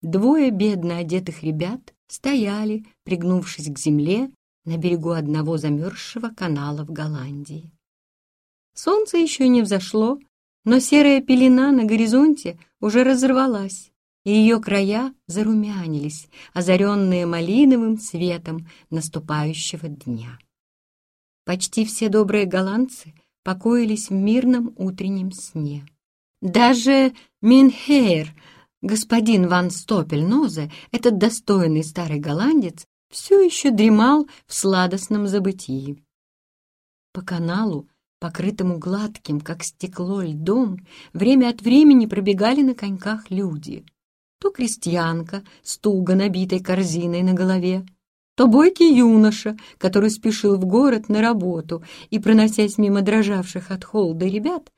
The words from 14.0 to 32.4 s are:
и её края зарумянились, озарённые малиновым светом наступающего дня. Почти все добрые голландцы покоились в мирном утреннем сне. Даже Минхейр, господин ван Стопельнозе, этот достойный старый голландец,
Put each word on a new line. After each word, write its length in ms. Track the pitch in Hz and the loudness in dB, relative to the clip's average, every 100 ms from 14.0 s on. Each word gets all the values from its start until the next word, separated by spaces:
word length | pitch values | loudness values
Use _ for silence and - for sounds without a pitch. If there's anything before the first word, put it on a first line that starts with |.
| _ _ | _ _
и 80 | 196 | 0
её 280 | 214 220 226 | 4 4 2
края 540 | 226 196 196 214 262 262 - | 0 -2 0 -2 -4 -10 -12
зарумянились, 1000 | 175 214 220 208 196 170 151 147 - - _ - | -6 -2 0 -2 -6 -6 -6 -6 -10 -20 _ -12
озарённые 680 | - 175 185 202 202 190 180 | -6 0 2 2 0 0 0
малиновым 760 | 175 170 170 226 285 254 226 214 | -2 -4 -2 4 4 4 0 -4
светом 680 | - 170 180 170 170 160 165 _ _ | -8 -6 -6 -6 -10 -12 -14 _ _
наступающего 1000 | 160 156 160 151 151 151 156 - 160 165 | -8 -8 -10 -8 -4 -4 -6 -10 -10 -14
дня. 520 | 139 - 117 120 120 _ _ _ _ _ _ _ _ _ _ | -14 -10 -10 -12 -20 _ _ _ _ _ _ _ _ _ _
Почти 400 | - 185 - - | -10 -8 -6 -4
все 240 | 220 - 220 | -4 -2 0
добрые 380 | 214 202 208 190 | 2 2 0 -2
голландцы 680 | 185 190 214 262 - - _ _ _ | -2 -2 -2 -4 -6 -20 _ _ _
покоились 640 | - 185 226 240 226 214 - | -10 -4 0 0 0 -4 -4
в 60 | |
мирном 600 | 190 202 233 247 247 233 - | -2 0 2 2 0 -2 -6
утреннем 540 | 190 185 190 196 185 | -8 -6 -6 -6 -6
сне. 560 | 185 - 160 147 143 143 _ _ _ _ _ | -10 -14 -8 -8 -8 -16 _ _ _ _ _
Даже 720 | 190 185 240 254 240 277 262 - _ _ | -2 2 4 4 4 4 4 0 _ _
Минхейр, 920 | 214 262 269 262 - 285 226 165 156 - _ _ _ _ | 4 8 8 4 2 2 4 2 -2 -14 _ _ _ _
господин 640 | - 214 - 233 220 214 180 | -4 -4 0 0 4 2 2
ван 220 | 180 180 | 0 -2
Стопельнозе, 1040 | - - 208 151 151 165 254 311 160 151 - - | -6 -4 -2 -2 -2 0 2 0 -2 -8 -12 -10
этот 280 | 240 240 202 | -2 0 2
достойный 680 | 214 226 - 202 165 156 | 0 -2 -2 0 2 0
старый 340 | 156 - 170 151 | -4 -8 -6 -6
голландец, 680 | 147 151 | -6 -2